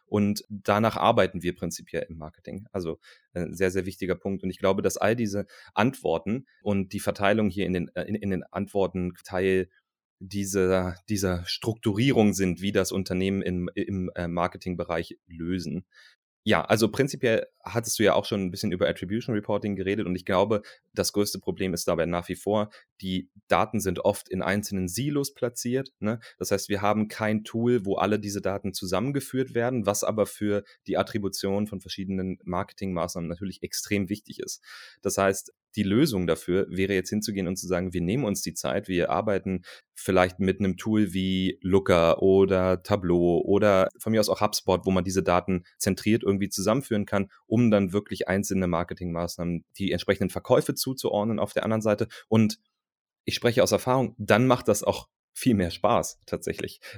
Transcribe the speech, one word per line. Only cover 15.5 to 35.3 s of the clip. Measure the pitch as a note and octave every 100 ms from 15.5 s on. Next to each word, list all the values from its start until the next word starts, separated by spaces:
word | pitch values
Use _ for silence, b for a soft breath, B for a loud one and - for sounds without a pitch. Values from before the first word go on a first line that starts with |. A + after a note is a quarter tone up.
| F#2 D#2+ E2 - b b b _ _
Ja, | G#2+ F2
also | - A#2 A2
prinzipiell | A2 C#3 - B2 A2 - _
hattest | - G#2+ A#2 -
du |
ja | G2+
auch | F2
schon | - G#2
ein | F#2
bisschen | F#2 G#2+
über | F2+ F2
Attribution | E2+ F2+ A2 B2+ G#2+
Reporting | - G2+ G#2+ F#2+
geredet | F#2+ G#2+ F2+
und | F2
ich |
glaube, | - F#2 G#2 G#2+ B B _
das | - F#2
größte | G#2 G2+ F#2+
Problem | - F#2 F#2+
ist | E2+ -
dabei | E2+ E2
nach | F2 F2
wie | F2
vor, | G2+ G#2+ G#2 B _ _
die | F#2+ F#2 - G2+ -
Daten | F2+ G#2+ G#2+
sind | F#2+ F2 G#2+
oft | - -
in | F#2
einzelnen | F2 G2+ - G2 F2+
Silos | G2+ C#3+ C#3+ C#3
platziert, | - A#2+ A#2+ A#2+ C3 - _
ne? | G#2 A#2 B -
Das | F#2+
heißt, | G2 -
wir | G2+
haben | G#2 G#2+ G#2+
kein | - A2 G#2+
Tool, | G#2+ A2+ A#2+ B2 G2
wo | -
alle | G2 G#2+
diese | G#2 G2+
Daten | F#2 G2 G2
zusammengeführt | - F#2 F#2 B2+ C#3 - B2+ B2+ A#2
werden, | A#2+ B2+ G2
was | G#2 -
aber | G#2+ G2
für | - G#2 G2+ b b -
die | E2+
Attribution | G2+ A2 G2 - G2 G2+ G#2
von | F#2+
verschiedenen | - - F#2+ F#2+ F#2 F2+ -
Marketingmaßnahmen | F2 G2+ - G2 F2 F2 F2+ E2
natürlich | E2 G2 -
extrem | - - - G2+ F#2
wichtig | G#2 - -
ist. | - - B B B B
Das | G2+ F#2+
heißt, | G2